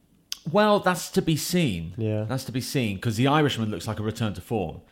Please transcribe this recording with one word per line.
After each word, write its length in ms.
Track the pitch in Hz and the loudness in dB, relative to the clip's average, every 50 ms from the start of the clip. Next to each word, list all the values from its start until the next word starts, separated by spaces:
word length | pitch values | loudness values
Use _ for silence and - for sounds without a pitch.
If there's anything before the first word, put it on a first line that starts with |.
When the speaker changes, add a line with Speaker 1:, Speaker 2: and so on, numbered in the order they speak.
| _ _ _ _ _ _ - - - 160 | _ _ _ _ _ _ -14 -10 -8 0
Speaker 1:
Well, 300 | 151 208 214 208 208 196 | 2 4 4 6 4 4
that's 320 | - 185 180 170 - - | 4 2 0 0 -4 0
to 100 | - 190 | 0 0
be 140 | - 165 156 | 2 2 0
seen. 580 | 143 - - 170 180 165 123 90 85 82 85 92 | 0 0 0 2 2 2 2 0 -2 -6 -8 -6
Speaker 2:
Yeah. 260 | 117 110 107 107 107 107 | -4 -2 0 0 -2 -2
Speaker 1:
That's 220 | 107 127 131 - | -2 -4 -4 -6
to 60 | - 113 | -4 -6
be 80 | 131 | -6
seen, 380 | - - - 139 120 107 98 92 | -6 -2 -2 0 0 0 -2 -2
'cause 180 | - 120 104 | -2 -2 2
The 100 | 110 131 | 4 4
Irishman 420 | 139 147 156 151 131 - 113 110 110 | 4 6 4 4 2 2 0 -2 -2
looks 160 | 104 82 - | -4 -4 -4
like 120 | 117 104 107 | -6 -6 -4
a 40 | 104 | -4
return 300 | 110 107 - 117 104 90 | -4 -2 -2 -2 -4 -4
to 80 | 92 | -6
form. 360 | - - 120 104 87 80 - - - _ | -8 -4 -4 -4 -4 -4 -6 -12 -16 _